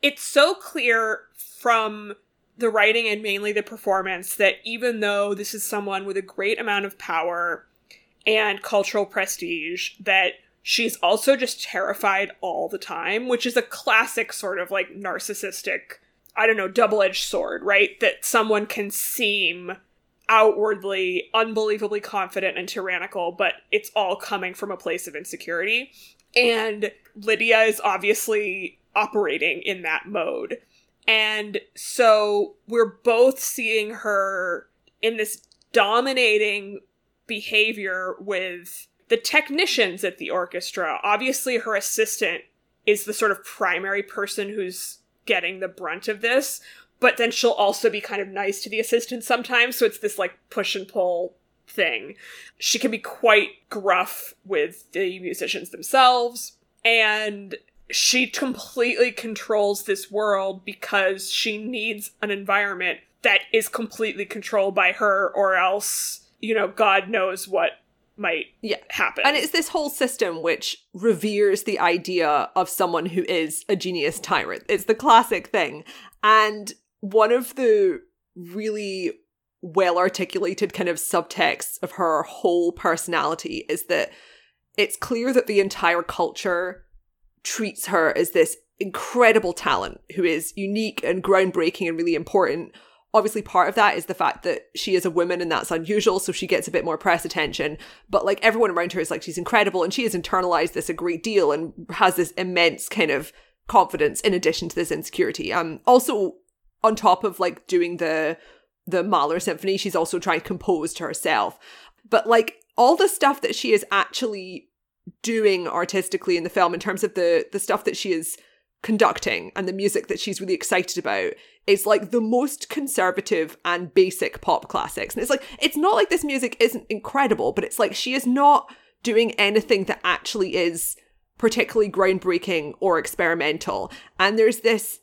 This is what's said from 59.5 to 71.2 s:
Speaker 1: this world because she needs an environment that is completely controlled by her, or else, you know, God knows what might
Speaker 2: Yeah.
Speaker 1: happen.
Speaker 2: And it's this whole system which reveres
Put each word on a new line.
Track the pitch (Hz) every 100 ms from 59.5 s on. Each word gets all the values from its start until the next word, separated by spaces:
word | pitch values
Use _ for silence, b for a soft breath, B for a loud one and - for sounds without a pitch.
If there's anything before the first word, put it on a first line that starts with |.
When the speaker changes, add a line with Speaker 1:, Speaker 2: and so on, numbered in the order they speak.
| 214 202 202
Speaker 1:
this | - 196 -
world | 202 208 196 190 190
because | - - - 202 190 196 -
she | - 226 214
needs | 214 254 220 208 202 _
an | 208
environment | 202 196 202 202 185 180 - _ _
that | 180 196 -
is | 220 214
completely | - 220 - 220 -
controlled | 196 214 - 214 196
by | 185 185
her, | 196 214 196 190
or | - 196 190
else, | 185 202 - - - - _ _
you | 214
know, | 220 196
God | 202 214 196 190
knows | 220 185 190 -
what | 185 170 - _ _ _ -
might | 196 165 - _
Speaker 2:
Yeah. | 220 - _
Speaker 1:
happen. | - 190 - 269
Speaker 2:
And | 294
it's | 302
this | - 311
whole | 349 294
system | - 254 - 196 165
which | 165 160 - - _
reveres | 185 220 185